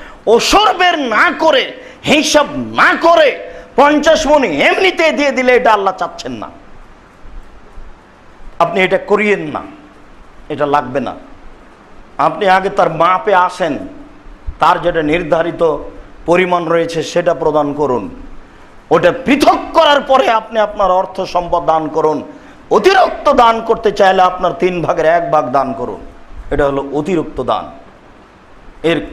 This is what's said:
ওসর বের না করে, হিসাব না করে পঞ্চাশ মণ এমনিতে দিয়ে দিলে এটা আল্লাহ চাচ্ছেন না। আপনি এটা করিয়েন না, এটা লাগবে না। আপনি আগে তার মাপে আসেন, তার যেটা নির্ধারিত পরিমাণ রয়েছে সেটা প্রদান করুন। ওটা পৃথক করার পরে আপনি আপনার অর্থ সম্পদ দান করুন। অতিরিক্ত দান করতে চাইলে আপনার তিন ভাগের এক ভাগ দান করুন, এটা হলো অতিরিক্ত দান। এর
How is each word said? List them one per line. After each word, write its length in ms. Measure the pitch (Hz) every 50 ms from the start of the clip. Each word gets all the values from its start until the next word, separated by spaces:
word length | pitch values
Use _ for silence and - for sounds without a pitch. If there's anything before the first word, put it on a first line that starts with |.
| - - - - - -
ওসর 460 | 220 233 - - - 403 427 403 370
বের 260 | 349 359 359 349 320
না 320 | 277 240 220 220 302 349 285 -
করে, 340 | 320 320 285 254 208 147 - - - - - - -
হিসাব 420 | - 254 302 294 - - 294 285 - - 135
না 360 | 120 110 110 120 - 330 359 -
করে 520 | - 339 339 320 311 262 - - - - - - - - -
পঞ্চাশ 520 | - 277 294 302 294 294 320 320 302 - 262
মণ 160 | 302 294 262
এমনিতে 680 | 208 147 139 233 311 359 - 381 370 - - 330 311
দিয়ে 200 | - 214 294 285
দিলে 240 | 254 240 254 247 247
এটা 180 | 240 247 240 220
আল্লাহ 200 | 208 196 196 185 -
চাচ্ছেন 340 | 180 170 - - - 131
না। 180 | 127 107 95 - - - - - - - - - - - - - - - - - - - - - - - - - - - - - - - - - - - - - - - - - - -
আপনি 220 | 170 165 - 202
এটা 160 | 185 180 190 175
করিয়েন 420 | - - 202 208 214 208 196 175
না, 220 | 165 151 127 95 73 - - - - - - - - - - - - - - - - -
এটা 160 | 151 135 147
লাগবে 340 | 143 143 147 131 123 127 139
না। 160 | 123 101 85 - - - - - - - - - - - - - - - - - - - - -
আপনি 300 | 139 160 160 156 208 190
আগে 220 | 185 190 190 196
তার 200 | - - 180 165
মাপে 460 | 160 156 165 175 185 185 190 214 196
আসেন, 420 | 175 180 180 - - 185 160 135 104 92 - - - - - - - - - - - - - - -
তার 220 | 160 160 175 170
যেটা 200 | 151 175 170 165
নির্ধারিত 760 | 156 147 151 175 175 151 160 160 165 170 160 156 170 160 147 - - - - - - - - - -
পরিমাণ 400 | - 170 175 185 180 180 175 170
রয়েছে 380 | 160 170 170 165 165 165 160 147
সেটা 300 | - - 175 165 175 165
প্রদান 400 | 170 165 156 147 151 147 143 139
করুন। 360 | 147 151 131 127 117 101 82 - - - - - - - - - - - - - - - -
ওটা 220 | 156 170 - - - - -
পৃথক 320 | - 277 294 - 330 392 - - - -
করার 280 | 320 320 302 294 277
পরে 280 | 240 - 262 254 - -
আপনি 300 | 226 220 220 - 233 220
আপনার 320 | 208 208 208 208 202 185
অর্থ 300 | 185 185 190 - - -
সম্পদ 440 | 190 - - 180 175 170 160 - -
দান 220 | 151 160 160 156 151
করুন। 360 | 147 160 156 156 151 139 107 - - - - - - - - -
অতিরিক্ত 600 | - 214 - 370 - 381 - - - - - 302 269
দান 280 | - 240 233 226 226
করতে 300 | 220 - 226 - - 214
চাইলে 300 | 196 - 202 190 185 185
আপনার 300 | 185 185 180 - 185 175 -
তিন 280 | - 180 180 180 175
ভাগের 240 | 156 - 175 - 156
এক 260 | 156 170 170 160 147
ভাগ 200 | 156 151 147 131
দান 220 | 123 139 131 127 120
করুন, 320 | 117 123 117 98 87 - - - - - - - - - -
এটা 140 | 143 143 147
হলো 240 | 139 139 139 131 139 139
অতিরিক্ত 500 | 147 151 170 190 160 147 - - 139 127
দান। 280 | 113 110 95 87 - - - - - - - - - - - - - - - - - - - - - - - -
এর 240 | 160 170 160 - -